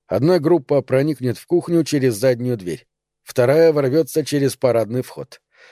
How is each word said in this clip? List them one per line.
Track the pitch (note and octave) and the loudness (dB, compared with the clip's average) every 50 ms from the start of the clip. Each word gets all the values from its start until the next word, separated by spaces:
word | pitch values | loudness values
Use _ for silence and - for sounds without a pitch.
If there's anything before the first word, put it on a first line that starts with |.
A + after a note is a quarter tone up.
| _ - | _ -6
Одна | F2+ G#2 C3 E3+ F#3 E3+ | -2 0 2 2 2 2
группа | C3 - F3 D#3+ C3+ - D3 C3+ | 2 2 0 0 0 0 -2 -2
проникнет | - - C3 C3+ C#3+ D#3+ D3 - B2+ B2 G#2+ - | 0 0 0 0 0 0 -4 -4 -4 -6 -6 -6
в | - | -6
кухню | - F3 F3 E3 E3+ E3+ E3 D3+ | -4 -2 -2 -2 0 0 -2 0
через | - D3+ C#3+ C3 B2+ A2 | 0 -2 0 0 0 0
заднюю | G2 B2 C3 B2 A2+ B2 B2 A#2+ G2+ | 0 0 0 0 0 -2 -4 -6 -6
дверь, | F2+ F2 D#2 - _ _ _ _ _ _ _ _ | -6 -8 -10 -10 _ _ _ _ _ _ _ _
вторая | _ - - C3 A#2+ B2+ C#3+ D#3+ E3 E3 | _ -6 -2 0 2 4 4 4 4 4
ворвётся | D3+ D3 C3+ B2+ C3+ E3 D#3 - - D#3+ C#3 | 4 2 0 0 0 0 0 0 -2 -4 -4
через | - D3 C#3+ C#3 B2+ - | -2 -2 -2 0 -2 -2
парадный | - - B2 A#2 A2+ A2 G#2 A#2+ B2+ B2 | 0 0 0 2 0 0 -2 -4 -6 -8
вход. | - - - C#2 - - - _ _ _ _ - - | -8 -12 -16 -16 -16 -18 -20 _ _ _ _ -20 -20